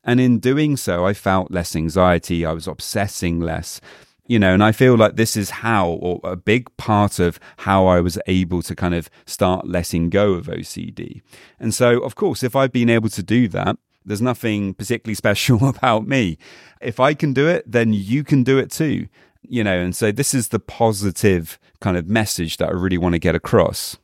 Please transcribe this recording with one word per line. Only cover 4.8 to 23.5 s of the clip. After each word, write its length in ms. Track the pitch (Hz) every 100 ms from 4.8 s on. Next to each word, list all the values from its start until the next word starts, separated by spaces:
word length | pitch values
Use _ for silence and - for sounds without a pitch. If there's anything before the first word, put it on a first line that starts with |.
| 127
like 220 | 117 107 -
this 200 | 113 107
is 120 | 98
how, 380 | - 113 110 87
or 300 | 82 90 87
a 120 | 87
big 400 | 92 104 120 123 -
part 420 | - 104 101 -
of 200 | 87 - - -
how 280 | - 95
I 140 | 92 90
was 180 | 87 85
able 380 | - 92 90 90
to 120 | -
kind 200 | 87 90
of 140 | 87 80 _
start 420 | - - 95 92 -
letting 420 | 87 87 87 85
go 240 | 98 104
of 160 | 90 80
O 120 | 85
C 280 | - 90 82
D. 320 | - - - _ - - _
And 160 | 117
so, 240 | - 120 120
of 160 | 127
course, 260 | - 139 127
if 140 | 127
I've 160 | 139 135
been 160 | 127 117
able 200 | 117 110
to 120 | -
do 260 | 87 117 113
that, 280 | 92 95 - _ _
there's 180 | - 104
nothing 520 | 123 117 117 104 101
particularly 420 | 95 101 117 -
<laughs> 80 | 104
special 440 | 110 101 - 117 135
about 400 | - 131 113 110
me. 320 | 135 98 78 - - - _
If 180 | - -
I 140 | 131
can 200 | 156 151
do 140 | 131 151
it, 240 | 180 -
then 220 | 117 113
you 300 | 104 98 135
can 200 | 143 143
do 140 | 123 135
it 140 | 117
too. 380 | - 156 - - _ _ _ -
You 140 | 120
know, 160 | 104 90
and 160 | 87
so 160 | 95 110
this 220 | 104 139
is 160 | 135 110
the 100 | 113
positive 1000 | - - 113 101 101 - 107 90 82 - _ _
kind 160 | 101
of 100 | 87
message 520 | 82 110 107 - 82 -
that 100 | 78
I 60 |
really 240 | 87 92 90
want 160 | 87
to 60 | 85
get 140 | 87
across. 640 | 85 -